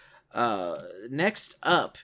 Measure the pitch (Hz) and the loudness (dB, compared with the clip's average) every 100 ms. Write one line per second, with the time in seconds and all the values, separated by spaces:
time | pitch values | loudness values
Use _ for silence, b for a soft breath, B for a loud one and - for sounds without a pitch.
0 | b b b 117 120 101 87 80 87 92 | b b b -2 0 0 -4 -6 -10 -14
1 | 113 139 190 - - - 151 175 117 - | -8 0 2 2 -4 -2 4 4 2 -6